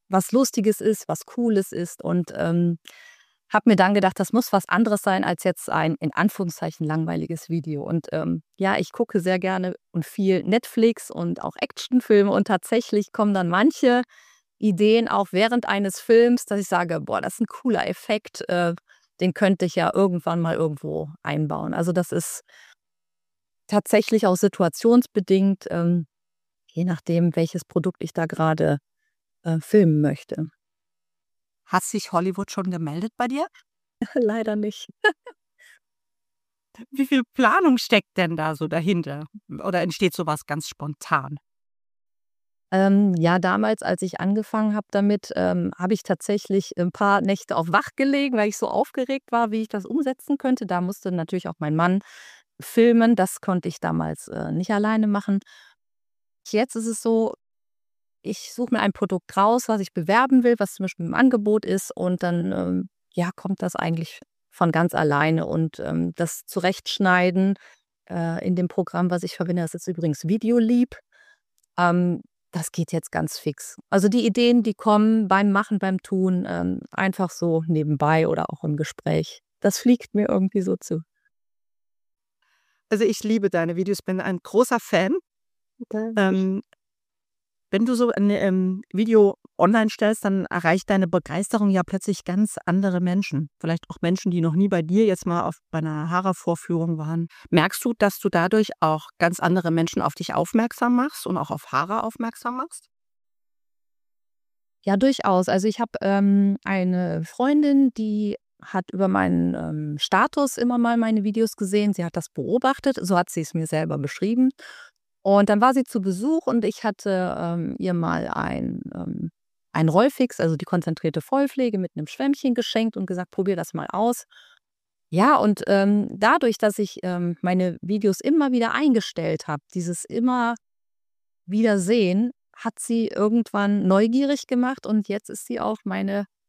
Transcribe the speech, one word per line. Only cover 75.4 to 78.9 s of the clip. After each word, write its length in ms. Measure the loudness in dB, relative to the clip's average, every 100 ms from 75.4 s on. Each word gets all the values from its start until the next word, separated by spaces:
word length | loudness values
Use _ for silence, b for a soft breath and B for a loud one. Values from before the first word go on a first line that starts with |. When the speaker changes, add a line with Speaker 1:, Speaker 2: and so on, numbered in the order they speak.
| 2
Speaker 1:
Machen, 280 | 2 0 -2
beim 200 | -2 -4
Tun, 440 | -2 0 0 0 -2
ähm, 320 | -2 -2 -4 -8
einfach 400 | -4 -2 -2 -4
so 320 | -2 0 0 0
nebenbei 600 | 0 0 0 2 2 2
oder 240 | 0 -4
auch 120 | -6
im 140 | -4 -4
Gespräch. 640 | -6